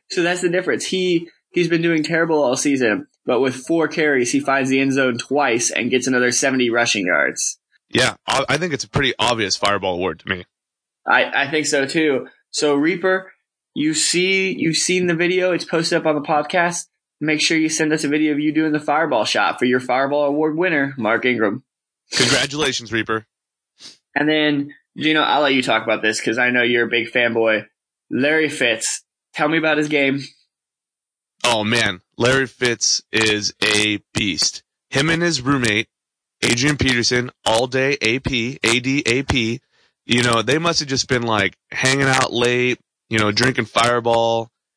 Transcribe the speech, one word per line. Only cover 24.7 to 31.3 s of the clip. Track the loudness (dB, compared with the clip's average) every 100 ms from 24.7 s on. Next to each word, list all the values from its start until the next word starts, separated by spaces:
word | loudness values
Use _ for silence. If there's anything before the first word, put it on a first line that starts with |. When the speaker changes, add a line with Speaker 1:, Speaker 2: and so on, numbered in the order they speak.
| -12 _ -4
Speaker 1:
Gino, | 0 2
I'll | 2 2
let | 2
you | 2
talk | 2 0
about | 0 0
this | 0 -2
'cause | -2 0
I | 0
know | 2
you're | 2 2 2
a |
big | -2 -2
fanboy. | 0 0 2 2 0 -4 _ _ _ -8
Larry | -2 0 2 0
Fitz, | 0 0 0 -4 -8 _ _ _
tell | -4 0
me | 0
about | 0 0
his | 0
game. | 0 0 -2 -6 _ _ _ _ _ _ _ _ _ _